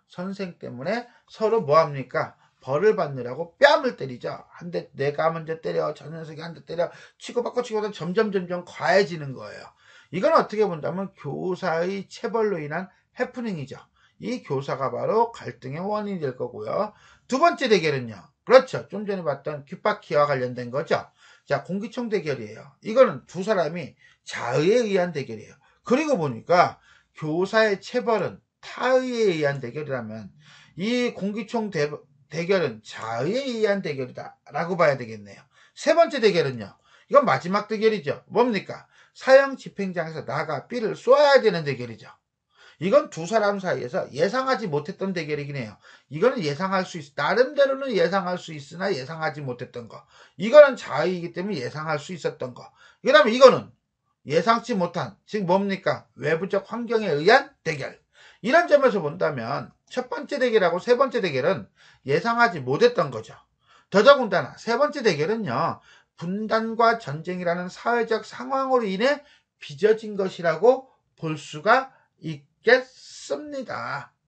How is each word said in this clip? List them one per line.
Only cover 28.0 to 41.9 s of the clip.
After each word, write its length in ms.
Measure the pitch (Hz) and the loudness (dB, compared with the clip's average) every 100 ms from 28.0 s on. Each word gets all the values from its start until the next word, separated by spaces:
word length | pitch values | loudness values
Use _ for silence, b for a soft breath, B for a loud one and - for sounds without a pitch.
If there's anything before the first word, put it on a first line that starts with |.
| 233 214 147 98 _ _ | 0 0 -2 -6 _ _
타의에 600 | - - 247 262 254 240 | -16 -4 2 2 2 0
의한 360 | 220 160 147 143 | 2 2 0 -2
대결이라면 720 | 135 139 147 131 110 110 101 - B B B - | -6 -8 -6 -6 -6 -12 -14 -18 B B B -6
이 360 | 202 247 247 | -2 0 -2
공기총 560 | - 190 214 208 233 214 | -4 -6 -6 -6 -4 -4
대-, 220 | 160 147 147 - _ _ | -2 -2 -4 -16 _ _
대결은 520 | 160 170 196 151 110 | -8 0 0 0 -4
자의에 600 | - - 113 117 139 240 | -16 -12 -8 -4 -2 -2
의한 380 | 277 226 214 202 | -2 -2 0 0
대결이다라고 960 | 170 135 127 - 113 - - 139 165 180 | -2 -6 -8 -10 -16 -18 -12 -6 -4 2
봐야 200 | 160 131 | 4 2
되겠네요. 440 | 117 110 101 95 - b b - | -2 -14 -16 -20 -20 b b -6
세 200 | - 320 | 2 6
번째 240 | 330 294 | 4 4
대결은요. 540 | 220 170 139 123 98 - b b b | 4 4 0 -2 -10 -16 b b b
이건 160 | 247 247 | 4 6
마지막 420 | 135 175 196 208 | 2 0 -4 -2
대결이죠. 560 | 220 220 214 143 - - | 2 2 2 -4 -8 -4
뭡니까? 600 | 156 247 202 - - - b b | 0 2 0 -4 -14 -16 b b
사형 440 | - - 269 277 262 | -6 8 8 8 -2
집행장에서 680 | - - 196 175 160 156 - | -12 -8 -6 -4 -6 -8 -6
나가 420 | 135 156 143 - | -4 -4 -6 -6
B를 280 | 240 214 151 | -6 -4 -2
쏘아야 460 | - 277 294 277 | 4 6 8 6
되는 220 | 214 175 | 2 0
대결이죠. 460 | 147 123 120 | -2 -6 -8